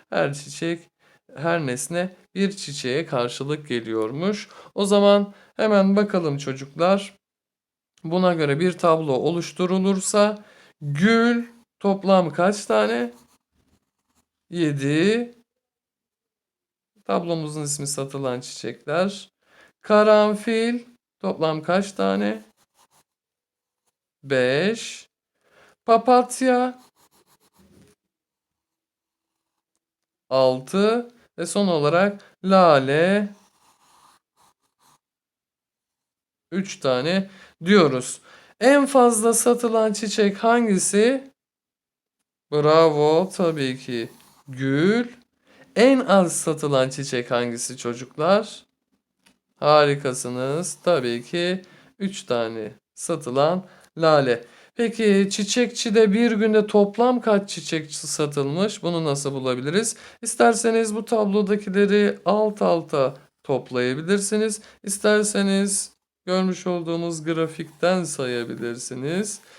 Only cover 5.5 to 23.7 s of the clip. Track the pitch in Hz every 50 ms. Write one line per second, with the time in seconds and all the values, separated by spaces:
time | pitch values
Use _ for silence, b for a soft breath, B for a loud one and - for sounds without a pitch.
5.5 | B - 220 214 208 202 196 196 196 208 202 208 - 180 165 151 139 139 - 135
6.5 | 131 131 135 139 - 151 170 185 196 196 196 - - _ _ _ _ _ _ _
7.5 | _ _ _ _ _ _ _ _ _ _ - 160 165 185 185 180 175 160 151 143
8.5 | 139 147 180 180 170 - - 170 160 160 160 147 131 120 113 151 170 170 165 -
9.5 | - - 180 175 185 190 190 196 196 190 - - - 208 208 214 208 208 B B
10.5 | B B B B B _ 147 143 143 147 185 220 226 226 233 240 240 240 240 -
11.5 | - _ _ _ _ _ - 202 196 196 175 196 190 185 175 156 147 175 175 196
12.5 | 202 - - - 220 214 214 214 233 240 240 240 - - _ _ _ _ _ _
13.5 | _ _ _ _ _ _ _ _ _ _ _ _ _ _ _ _ _ _ _ -
14.5 | 175 175 165 151 143 139 135 143 147 156 180 208 220 240 240 240 - _ _ _
15.5 | _ _ _ _ _ _ _ _ _ _ _ _ _ _ _ _ _ _ _ _
16.5 | _ _ _ _ _ _ _ _ _ 208 _ - 196 185 170 170 170 160 151 151
17.5 | 151 156 147 143 147 143 143 139 - 143 139 139 139 139 139 127 123 127 127 -
18.5 | - - - 123 - - _ 147 147 175 190 202 202 - - - _ b b b
19.5 | b b b b b _ - - 214 214 214 214 214 214 208 214 208 208 - 233
20.5 | 226 220 226 240 240 240 233 - _ _ _ _ _ _ - 190 185 - 160 160
21.5 | 156 156 151 - 175 196 190 196 - - 196 196 196 202 208 208 220 214 - _
22.5 | _ _ _ _ _ _ _ _ _ _ _ _ _ _ _ _ _ _ _ _
23.5 | _ _ _ _